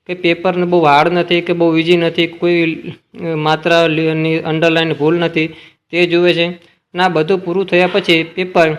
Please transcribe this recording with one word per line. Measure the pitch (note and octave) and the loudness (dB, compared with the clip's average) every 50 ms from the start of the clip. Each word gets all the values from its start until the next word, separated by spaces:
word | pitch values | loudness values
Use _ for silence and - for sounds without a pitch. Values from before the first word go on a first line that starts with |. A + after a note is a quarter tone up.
| _ | _
કે | - F3+ | -12 -8
પેપરને | F3+ F3+ E3+ E3+ E3+ - G#3+ F3+ F3+ F3+ | -4 -2 -2 0 0 -2 -2 -2 -2 -2
બહુ | F3 F3+ F3 D#3+ | 0 2 2 4
હાર્ડ | D3 C#3+ D3 D#3+ E3+ | 4 4 4 4 2
નથી | F3+ F3 E3+ - F3 E3+ | 0 0 0 0 0 -2
કે | E3+ F3 | 0 -2
બહુ | F3 E3+ E3+ E3 D#3+ | 0 0 2 2 2
ઇઝી | D#3+ D#3+ E3+ F3 | 2 2 2 2
નથી, | E3+ E3+ E3 - F3 E3 | 2 2 0 0 -2 -2
કોઈ, | E3 E3+ - F3 F3 F3 E3+ E3 E3 D#3+ - - E3+ - - _ _ - - | -2 -4 -4 -2 0 0 0 0 -2 -4 -6 -10 -14 -16 -16 _ _ -16 -12
અ, | F3 E3 D#3+ | -8 -8 -6
માત્રા | D#3 D3+ D#3 D#3 D#3 - E3+ E3+ E3+ E3 | -4 -2 0 0 0 0 2 2 4 2
લ-, | D#3+ D#3 D#3 D#3+ D#3+ D#3+ | 2 0 0 0 -2 -2
ની | D#3+ D#3+ D#3+ D#3+ D#3+ | -2 -2 -2 -2 -2
અંડરલાઇન | - E3 D#3 D#3+ E3 E3 E3 E3 E3 D#3+ | -2 -4 -2 0 0 2 2 0 0 -2
ભૂલ | D3 C#3+ D3 D#3 E3+ F3 | -2 -2 0 0 0 0
નથી, | E3+ E3 E3+ D#3+ D#3+ D#3+ - - - - _ _ _ _ | 0 -2 -2 -2 -4 -4 -6 -12 -20 -20 _ _ _ _
તે | E3+ F3 F3+ | -2 -2 0
જુએ | F3 E3+ F3 F3 F3+ D#3+ | 2 2 2 2 2 2
છે. | E3+ E3+ F3 F3 F3 _ _ _ _ _ _ - | 0 -2 -4 -6 -10 _ _ _ _ _ _ -4
અને | F3+ | 0
આ | F#3 F#3 | 0 0
બધું | E3 D#3+ D#3+ E3 F#3+ F3+ | 2 0 0 0 -2 -2
પૂરું | F3+ F3 E3+ G3 F#3+ | -2 -4 -4 -4 -2
થયા | F#3 F#3 F3 F3+ | 0 0 2 2
પછી | F3+ G3 G3+ F3+ - E3 D#3+ D#3+ | 2 0 -2 0 2 0 0 0
પેપર | E3 - F3+ F#3 F3+ - F#3 E3 D#3 D#3 | -2 -6 -8 -6 -2 2 2 2 2 0